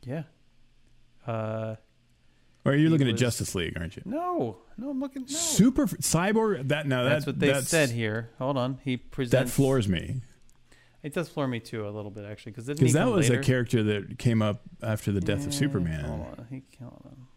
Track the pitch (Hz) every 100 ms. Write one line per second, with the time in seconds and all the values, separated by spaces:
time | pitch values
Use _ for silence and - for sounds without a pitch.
0 | 120 147 156 _ _ _ - _ _ -
1 | _ - - 113 110 110 110 113 _ _
2 | _ _ _ _ _ _ - 139 160 160
3 | 135 104 123 - 101 98 85 - 85 -
4 | - 277 359 349 120 107 _ - 262 269
5 | 277 269 254 302 330 269 226 262 269 -
6 | - 160 185 220 220 175 135 147 143 127
7 | 123 151 143 139 143 139 127 165 139 117
8 | 110 107 117 - 131 139 123 135 139 123
9 | - - 127 127 123 - 135 135 101 85
10 | 85 127 - - - - _ - _ _
11 | 151 160 160 - 139 120 117 117 104 104
12 | 104 107 101 107 - 107 120 147 127 127
13 | 254 208 151 123 135 127 120 120 107 104
14 | 95 117 127 113 107 104 - - 110 107
15 | - 98 87 - - - 143 110 85 78
16 | 73 76 62 - 117 131 - _ 120 -
17 | - 135 127